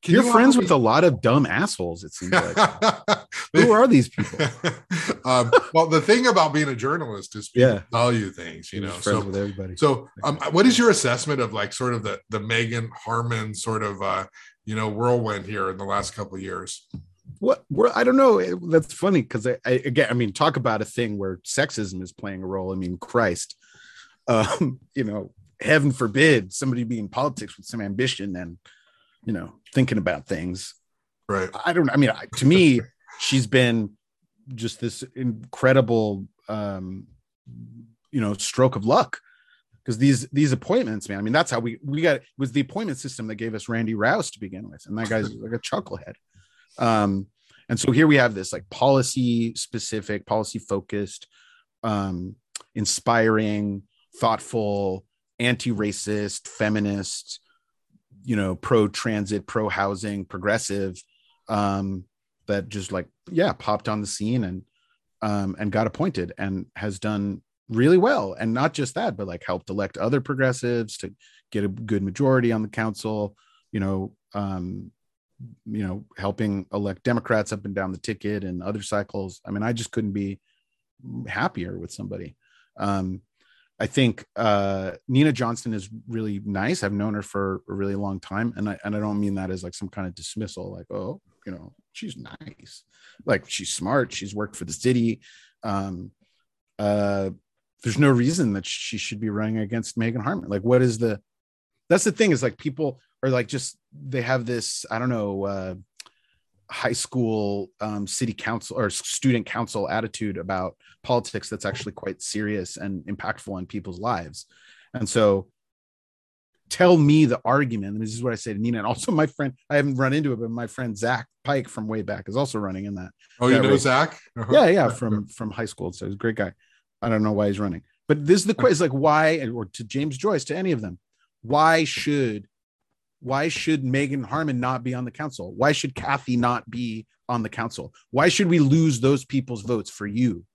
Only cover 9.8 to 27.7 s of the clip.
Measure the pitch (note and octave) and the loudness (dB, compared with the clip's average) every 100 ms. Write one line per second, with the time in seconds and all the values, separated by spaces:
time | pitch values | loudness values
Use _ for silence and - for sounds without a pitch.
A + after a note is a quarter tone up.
9.8 | D3+ B2 - - D3 D3 D3 D#3 B3+ A#3 | 2 2 -4 -6 -4 -4 0 6 6 8
10.8 | A#3+ G3 C3 B2 D3 C#3 A#2 G#2+ G2+ - | 6 6 2 0 -2 -2 -2 -2 -4 -2
11.8 | B2+ A#2+ G#2 G2 _ A2 G#2+ A2+ A#2+ A#2+ | -2 -2 -4 -8 _ -6 -2 -2 0 -4
12.8 | A#2 - - A#2 A#2+ A2+ A2 G2+ - A2 | -6 -10 -4 -4 -2 -4 -6 -8 -4 -2
13.8 | G#2+ G2 F#2+ F#2+ F#2+ - - _ - A2 | -4 -4 -4 -4 -6 -14 -20 _ -8 -4
14.8 | A2 G#2+ A#2+ B2 A2 G2+ F#2+ G#2 F#2+ F#2+ | -2 0 2 2 0 -4 -6 -4 -4 -4
15.8 | G2 G2 G2+ - G2+ F#2+ F#2+ F2+ F#2 - | -4 -2 -4 -8 -10 -10 -10 -10 -10 -14
16.8 | _ - - _ - - A3 C#4 _ D3 | _ -16 -16 _ -20 -4 0 0 _ 2
17.8 | A#3 A3 A#3+ C4 C4+ G3+ F3+ F3+ F3 D#3+ | 2 4 4 6 6 6 2 -4 2 2
18.8 | D#3 - F#3+ F3+ A2+ A#2 A#2 A#2+ - B2+ | 2 -2 2 2 2 -2 -2 -2 0 0
19.8 | C#3+ B2+ A#2+ B2 A2+ F#2+ D3+ C#3+ A#2+ A2 | 2 2 2 2 0 2 2 2 0 0
20.8 | G#2+ - A#2 G#2 G2 F2+ - - D3 - | -2 -2 -4 -2 -6 -8 -6 -2 -2 -2
21.8 | G2+ F#2 F2+ - G2+ F#2+ F#2+ F#2+ F#2 F#2+ | -6 -8 -12 -12 -12 -10 -6 -6 -4 -6
22.8 | F2+ F2+ - A#2+ G#2+ E2+ - - _ - | -6 -8 -2 2 2 0 -8 -16 _ -20
23.8 | - - - _ - A#2 G#2+ A#2 D3 C3 | -20 -20 -20 _ 0 2 2 2 -2 -2
24.8 | _ - A2 G#2 F#2+ _ _ _ - D#3 | _ -6 -4 -6 -10 _ _ _ 2 4
25.8 | C#3+ C3 A#2+ G#2 D#3 C3 F#2 - C3+ B2 | 4 2 0 4 6 6 2 -6 -4 -2
26.8 | A#2 A#2 G2+ B2 C#3+ C3 G#2 - - | -4 -6 -6 -4 -4 -4 -12 -16 -12